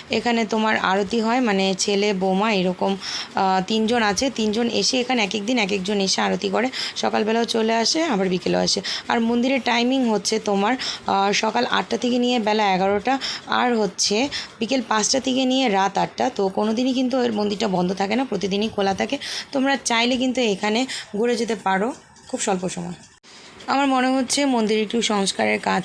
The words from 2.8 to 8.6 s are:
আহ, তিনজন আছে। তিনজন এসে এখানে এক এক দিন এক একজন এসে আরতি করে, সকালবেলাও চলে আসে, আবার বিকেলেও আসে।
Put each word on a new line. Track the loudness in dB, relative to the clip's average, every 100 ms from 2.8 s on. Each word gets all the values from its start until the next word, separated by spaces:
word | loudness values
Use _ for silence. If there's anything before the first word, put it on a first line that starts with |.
| -2 -2 -6 -10 -6 0
আহ, | 2 2 0
তিনজন | 0 2 2
আছে। | 2 0 -2
তিনজন | 0 0 0 0
এসে | 0 0 0
এখানে | 0 0
এক | 0 -2
এক | 0
দিন | 0
এক | 0
একজন | 0 0 0
এসে | 0 0
আরতি | 0 0 0
করে, | 0 -2 -4 -8 -4
সকালবেলাও | -2 0 2 0
চলে | 0 0 2
আসে, | 2 2 0
আবার | 0 0 0
বিকেলেও | 0 0
আসে। | 0